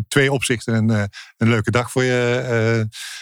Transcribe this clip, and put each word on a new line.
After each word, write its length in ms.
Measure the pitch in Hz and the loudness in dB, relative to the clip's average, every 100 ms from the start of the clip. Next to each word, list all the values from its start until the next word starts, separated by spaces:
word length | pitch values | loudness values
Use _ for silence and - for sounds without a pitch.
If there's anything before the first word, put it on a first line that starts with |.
| 104 | 0
twee 240 | 143 135 | 2 2
opzichten 420 | 139 - 117 - | 0 -2 -4 0
een, 160 | 113 110 | 0 2
eh, 120 | 107 101 - - _ | 2 -2 -8 -20 _
een 120 | 113 | 0
leuke 220 | 117 101 | 2 0
dag 200 | 117 123 | -2 -2
voor 120 | 131 | 0
je, 320 | 127 123 120 123 127 117 110 113 110 | 0 2 2 0 0 0 2 0 -2
eh, 80 | - - - | -6 -14 -6